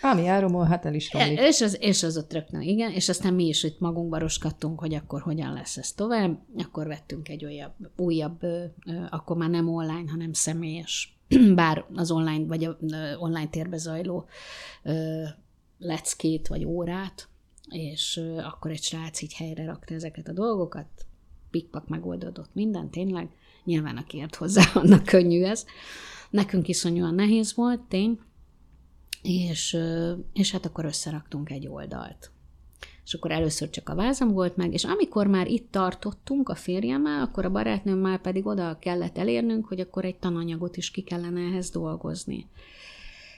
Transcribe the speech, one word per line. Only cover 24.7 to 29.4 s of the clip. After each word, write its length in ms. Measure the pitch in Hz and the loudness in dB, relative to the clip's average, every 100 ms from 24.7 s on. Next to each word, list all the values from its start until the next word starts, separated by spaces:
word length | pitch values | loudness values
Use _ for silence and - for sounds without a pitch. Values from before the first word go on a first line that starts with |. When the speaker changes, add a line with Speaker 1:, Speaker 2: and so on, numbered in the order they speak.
Speaker 2:
<laughs> 80 | - | 8
annak 220 | 175 196 | 10 10
könnyű 380 | 196 185 175 170 | 10 6 8 4
ez. 220 | 185 220 - - - - - - - | 2 0 -6 -16 -18 -16 -16 -18 -2
Nekünk 380 | 202 202 185 165 | 0 2 2 0
iszonyúan 460 | 175 180 170 175 | 0 0 2 2
nehéz 400 | 175 208 226 214 | 4 4 4 2
volt, 260 | - 240 240 | 0 0 0
tény. 380 | - 190 214 226 - - - _ - - - - - - | -2 0 0 -2 -6 -20 -20 _ -20 -20 -20 -20 -16 -8
És, 500 | - 180 | -2 0